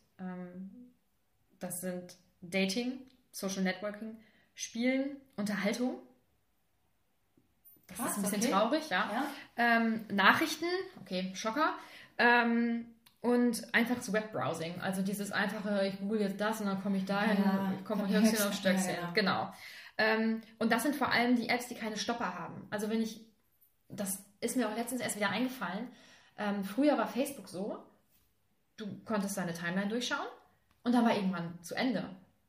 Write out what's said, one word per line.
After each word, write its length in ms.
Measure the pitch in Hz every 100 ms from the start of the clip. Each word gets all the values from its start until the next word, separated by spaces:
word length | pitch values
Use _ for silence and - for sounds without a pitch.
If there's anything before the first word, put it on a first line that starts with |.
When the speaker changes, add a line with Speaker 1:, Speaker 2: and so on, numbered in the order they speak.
| _ -
Speaker 1:
ähm, 520 | 185 180 180 180 190 247 247 _ _ _ _ _ _ _
das 200 | 180 -
sind 360 | 185 180 180 - _ _
Dating, 580 | 170 190 190 240 247 254 - _ _
Social 320 | - 196 190
Networking, 540 | 185 185 208 208 220 220 - _ _
Spielen, 600 | - - 226 247 262 277 285 - -
Unterhaltung. 600 | 208 196 202 240 247 359 - _ _ _ _ _ _ _ _ _ _ _ _ _ _ _ - _ -
Das 100 | 185
Speaker 2:
Krass, 120 | 277
Speaker 1:
ist 40 | 349
ein 40 |
bisschen 180 | 190 208
Speaker 2:
okay. 80 | 220
Speaker 1:
traurig, 360 | 190 226 302 -
ja. 200 | 185 208
Speaker 2:
Ja. 120 | 220 294 - - -
Speaker 1:
Ähm, 500 | 233 226 226 220 -
Nachrichten, 520 | 196 196 247 320 - 339 359 381 -
okay, 280 | - 185 185
Schocker. 400 | - 220 262 330 359 - - - -
Ähm, 720 | 240 240 233 233 233 233 233 - _ _
und 520 | 233 240 240 233 -
einfaches 380 | 208 233 240 -
Webbrowsing, 680 | 208 214 147 131 165 160 180
also 220 | 190 190
dieses 280 | 196 202 202
einfache, 560 | - 202 220 202 202 196
ich 120 | 190
google 220 | 196 220
jetzt 180 | 196 196
das 200 | 208 220
und 60 | 202
dann 160 | 190
komme 140 | 202 196
ich 80 |
dahin, 400 | 190 202 214 202
Speaker 2:
Ja, 280 | 196 190 190 190
Speaker 1:
ich 60 |
komme 180 | - 208
von 60 | 196
Speaker 2:
von 80 | 208
Speaker 1:
Höchstchen 240 | 220 220 202
Speaker 2:
Höchstchen, 0 |
Speaker 1:
auf 60 | 190 190 185
Stöckchen. 200 | 185 175
Speaker 2:
ja, 80 | 170
genau. 320 | 214 185 -
Speaker 1:
Genau. 80 | - - - - - -
Ähm, 440 | 220 220 220 220 - -
und 140 | 226
das 100 | 233
sind 140 | 294 277
vor 160 | 254
allem 240 | - 240 247
die 120 | 220
Apps, 200 | 240 -
die 60 | -
keine 200 | 220 208
Stopper 360 | - 240 185 180
haben. 300 | 165 - -
Also 180 | 208 208
wenn 120 | 226
ich, 180 | 226 - - _ _ _ _ _ _
das 360 | - 196 - - _
ist 160 | 233 254
mir 120 | 214
auch 60 |
letztens 280 | 220 233 254
erst 140 | - 208
wieder 120 | 202
eingefallen, 580 | 196 254 - 175 190 247 - - - _ -
ähm, 260 | 208 202
früher 320 | 196 - 294 240
war 80 | 202
Facebook 400 | 226 285 - -
so, 300 | 170 214 330 - _ _ _ _ _ _ _ _ -
du 100 | 208 -
konntest 320 | - 214 196 -
deine 160 | 175
Timeline 360 | 170 170 185 202
durchschauen 380 | 233 247 294 415 - _ _ _ _
und 100 | 247
dann 100 | 240
war 100 | 226
irgendwann 480 | 202 190 180 170 -
zu 120 | - -
Ende, 320 | 254 190 - - - _